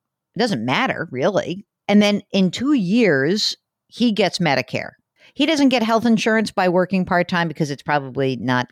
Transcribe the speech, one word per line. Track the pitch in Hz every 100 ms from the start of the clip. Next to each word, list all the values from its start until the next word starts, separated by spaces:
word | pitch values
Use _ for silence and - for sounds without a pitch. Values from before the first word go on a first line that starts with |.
| _ _ _ 170
It |
doesn't | 233 139 117
matter, | 160 254 - 170
really. | 127 165 185 - 185 - _ -
And | 208
then | 208 202 -
in | 196 185
two | - 262
years, | 285 175 233 208 139 139 208 - - _ _ _
he | - 240
gets | 202 185 -
Medicare. | 165 131 - 120 - - _ _ _
He | - 294
doesn't | 302 277
get | 247
health | 220 226
insurance | 233 226 226 220 208
by | - 185
working | 175 175 190 180
part-time | 175 175 175 170
because | 151 143
it's | 139
probably | - 147 135 127 135 123
not | 123 127 123